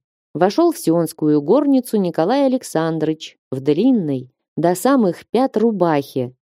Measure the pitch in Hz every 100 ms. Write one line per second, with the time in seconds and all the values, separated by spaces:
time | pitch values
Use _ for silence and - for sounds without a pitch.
0 | _ _ _ 147 180 208 339 - - 165
1 | 160 - 151 151 143 247 294 269 247 214
2 | 180 160 165 269 269 254 - 160 165 160
3 | 156 156 - - _ 131 135 147 240 247
4 | 160 131 127 _ _ - 170 180 254 277
5 | 202 165 - 220 262 226 226 208 175 151
6 | 139 139 123 -